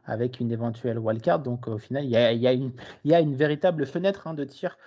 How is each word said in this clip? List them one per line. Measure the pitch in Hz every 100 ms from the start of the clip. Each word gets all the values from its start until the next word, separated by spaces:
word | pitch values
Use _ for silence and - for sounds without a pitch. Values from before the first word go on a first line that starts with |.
avec | - 110 123 123
une | 117
éventuelle | 117 120 117 123 113
wildcard. | 110 113 170 170
Donc | 131 123 113
au | 107
final, | - 135
il | 139
y | 113
a, | 120
il | 117
y | 123
a |
une, | 127 135 - - -
il | 143
y |
a | 170
une | 151
véritable | 131 147 151 185 160 139
fenêtre, | 170 190 196 165
hein, |
de | 151
tir | 139 - 175 -